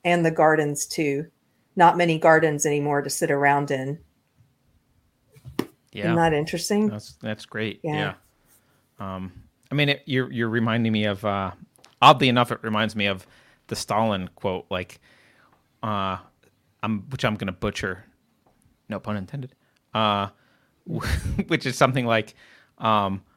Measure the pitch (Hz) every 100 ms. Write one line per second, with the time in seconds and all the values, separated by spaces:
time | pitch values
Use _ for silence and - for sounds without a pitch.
0 | 175 175 165 160 156 156 147 143 - -
1 | 147 139 160 _ _ _ _ 185 170 175
2 | 175 160 165 160 160 147 151 147 147 143
3 | 135 - 156 143 143 143 143 135 135 156
4 | _ _ _ _ _ _ _ _ _ _
5 | _ _ _ - - - - _ _ -
6 | 170 170 165 147 160 165 - 208 214 104
7 | - - 110 107 - 107 110 - 160 151
8 | 101 92 _ _ _ _ _ _ _ -
9 | 98 95 92 - - _ - 143 143 143
10 | - 131 127 117 113 117 117 113 113 107
11 | 107 98 107 98 95 - - _ - -
12 | 135 139 131 123 120 110 113 107 110 107
13 | 101 92 - _ _ _ - - - 107
14 | 113 95 90 - 101 92 - 92 92 -
15 | _ _ _ _ _ _ _ _ 113 101
16 | 95 92 - _ _ _ _ _ 107 104
17 | 113 131 123 107 98 92 104 - 98 92
18 | - _ _ _ _ _ _ _ - 101
19 | 107 104 92 143 127 _ _ _ _ 107
20 | 107 101 98 - _ _ _ _ - -
21 | - - - - - 165 131 - 131 131
22 | 117 113 107 - - - _ - 113 107
23 | 98 98 -